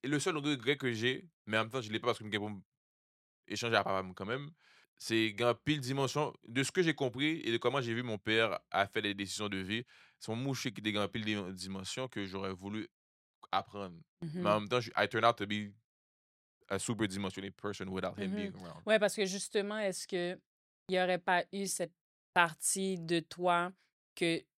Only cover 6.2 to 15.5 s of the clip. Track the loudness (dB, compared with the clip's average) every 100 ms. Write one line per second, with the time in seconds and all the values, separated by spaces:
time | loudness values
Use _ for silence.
6.2 | -2 -6 -4 0 2 2 2 2 -2 0
7.2 | 0 0 0 2 2 2 0 -2 -2 -4
8.2 | 2 4 4 0 _ 0 2 0 -2 -2
9.2 | -4 -4 -2 -2 -2 -4 -4 -18 -20 _
10.2 | -6 -4 -2 -2 -4 -2 -2 0 0 0
11.2 | 0 0 -2 -8 -8 -6 -6 -6 -6 -4
12.2 | -6 -4 -6 -6 -6 -6 -8 _ _ _
13.2 | _ _ -2 -2 -2 -10 -10 -12 -20 _
14.2 | -10 -2 2 2 2 0 0 0 2 4
15.2 | 4 4 -2